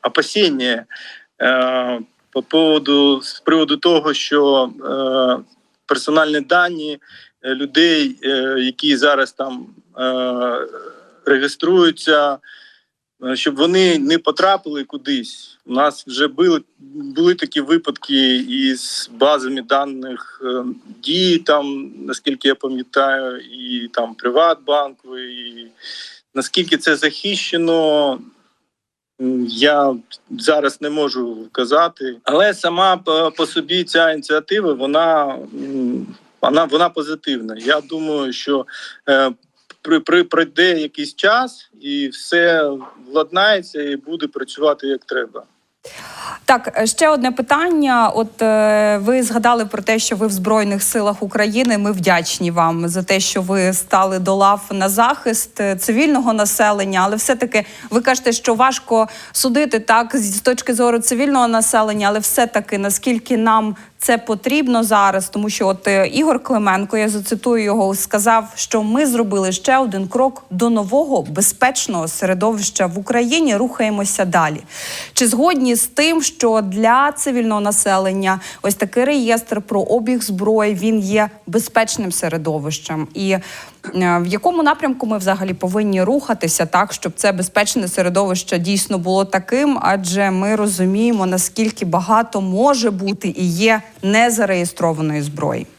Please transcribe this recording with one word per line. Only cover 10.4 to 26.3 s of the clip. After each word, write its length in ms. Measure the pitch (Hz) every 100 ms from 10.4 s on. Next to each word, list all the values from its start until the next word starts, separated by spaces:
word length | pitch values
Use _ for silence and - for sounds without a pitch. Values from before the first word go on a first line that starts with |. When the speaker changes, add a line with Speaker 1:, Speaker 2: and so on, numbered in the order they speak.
| 123 120 131 - - - - _ -
Speaker 1:
реєструються, 1080 | 135 139 - 170 185 170 156 - 151 143 139 - - - _ _ _ _ _
е, 120 | 127 131
щоб 200 | 156 139
вони 420 | 165 185 185 165
не 200 | 139 165
потрапили 680 | - 143 190 196 165 147
кудись. 760 | 135 143 131 135 110 - - _ -
У 60 |
нас 340 | 123 147 143 -
вже 220 | 127 147
були, 340 | 131 180 160 - _
були 560 | - 139 143 135 175
такі 260 | 180 - 151
випадки 760 | 139 165 165 135 - 139 131 127
із 760 | 127 127 135 127 - - -
базами 500 | 117 139 147 131 135
даних, 800 | 117 139 139 135 131 123 - -
е, 200 | 131 127 123 - - -
Дії, 360 | - 170 185 165
там, 540 | 165 147 143 139 139 -
наскільки 520 | 139 120 - 131 139
я 60 |
пам'ятаю, 840 | 135 135 131 127 - 139 135 131 127
і 480 | 123 120 123 123 117
там 260 | 120 117
Приватбанку, 1040 | 113 123 127 170 156 139 147 139 131 127 127
і 520 | 127 123 120 117 117 _ - - - - _